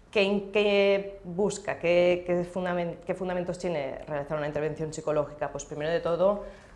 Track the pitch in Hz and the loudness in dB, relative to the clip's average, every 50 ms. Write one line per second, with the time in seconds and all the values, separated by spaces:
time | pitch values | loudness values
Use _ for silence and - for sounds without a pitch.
0 | - - - 214 190 196 202 196 202 - - 214 208 208 202 202 196 202 196 196 | -18 -2 2 2 4 4 2 0 -2 0 2 2 4 4 4 6 6 6 4 4
1 | - - - - - 180 170 185 208 185 - - - - 135 - 165 170 175 175 | 0 -4 -10 -12 -12 -6 -2 0 0 0 0 -2 -6 -6 -6 -2 2 4 6 6
2 | 175 180 175 175 180 180 175 175 175 175 - 185 180 180 175 175 175 170 165 - | 6 6 4 2 0 0 0 0 0 -2 -4 -2 -2 0 0 0 -2 -2 -6 -6
3 | - - 180 180 185 180 180 180 175 180 165 - - 175 165 147 135 - - - | -6 -6 -4 -4 -4 -2 -2 -2 -4 -4 -6 -4 -4 -4 -2 -2 -4 -4 -6 -10
4 | - - 151 143 143 - 156 151 143 151 147 147 151 151 151 156 156 151 151 160 | -8 -6 -6 -6 -4 -4 -4 -2 -2 -2 -2 -2 -2 -2 -2 -4 -6 -6 -6 -4
5 | - 151 151 151 143 - - - 147 143 - 143 - - 151 147 147 160 170 165 | -2 0 0 0 0 -2 -4 -6 -6 -6 -6 -8 -10 -10 -8 -4 -2 0 0 0
6 | 165 165 170 165 185 202 202 - - - - - - - - | 0 0 2 4 4 2 2 0 -4 -10 -14 -18 -20 -20 -20